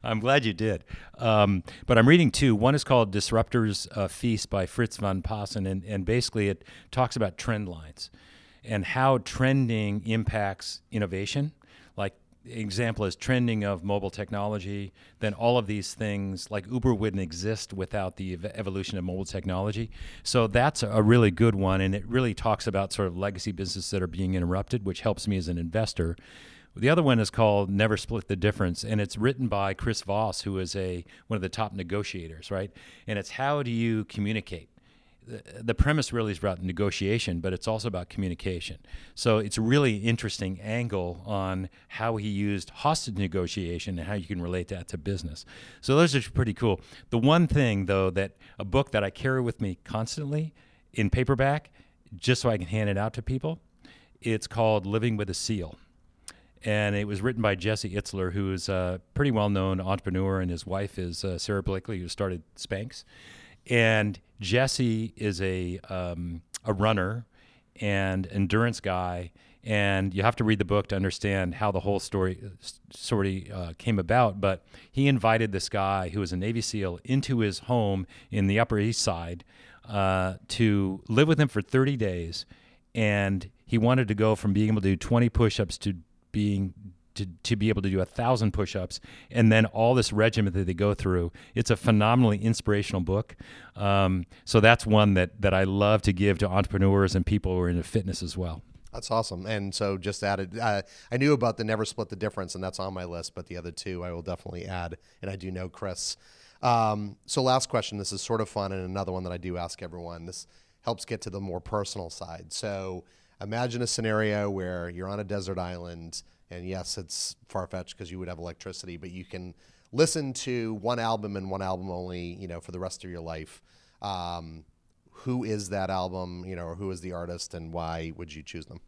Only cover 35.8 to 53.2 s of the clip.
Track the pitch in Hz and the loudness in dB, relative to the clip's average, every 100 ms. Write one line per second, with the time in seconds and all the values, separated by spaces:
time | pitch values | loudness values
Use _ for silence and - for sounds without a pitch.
35.8 | 143 151 131 120 110 92 101 87 92 87 | 4 4 2 0 -2 0 -2 -2 -4 0
36.8 | 101 - 98 113 - 87 92 92 - 110 | -2 0 0 0 0 -2 -2 -4 -4 -4
37.8 | 113 92 87 - 95 85 98 90 - 80 | -4 -6 -8 -6 -4 -4 -4 -6 -8 -12
38.8 | - - - - 123 107 104 - 110 120 | -14 -16 -16 -2 4 4 2 0 4 6
39.8 | 139 104 113 113 107 - 95 95 107 117 | 6 2 2 0 -2 -4 -6 -6 -4 -4
40.8 | 117 98 87 85 98 101 95 95 95 _ | -2 -2 -4 -6 -6 -4 -2 -4 -6 _
41.8 | _ - 113 110 107 101 104 101 - - | _ -6 -4 -2 -2 0 0 -2 -6 -2
42.8 | 147 160 - 98 98 92 90 - 87 87 | 0 0 -2 -2 -2 0 -2 -4 -4 -6
43.8 | - 90 82 101 82 92 85 90 87 92 | -6 -6 -4 -6 -6 -6 -2 -4 -4 -8
44.8 | 87 87 76 95 78 76 - - - - | -8 -8 -4 -4 -6 -12 -16 -20 -20 -10
45.8 | - 139 170 135 113 - 120 98 120 92 | 2 6 6 4 0 0 0 2 0 0
46.8 | - - - 117 127 160 170 147 127 98 | -4 -20 -2 2 6 6 6 4 4 2
47.8 | 95 98 95 90 98 _ - - 98 127 | 2 2 2 2 -2 _ -20 -12 0 0
48.8 | 139 107 98 - 135 131 120 - 104 87 | 2 0 -2 -2 -2 0 0 -2 -4 -4
49.8 | - 110 113 - 143 151 156 _ _ _ | -6 -4 -4 -6 -4 -4 -4 _ _ _
50.8 | _ - 104 - 127 131 135 151 - _ | _ 0 2 2 2 4 2 0 -6 _
51.8 | _ _ _ 95 - 123 123 107 85 107 | _ _ _ -4 2 4 4 0 0 0
52.8 | 104 98 110 - | 0 0 -2 -4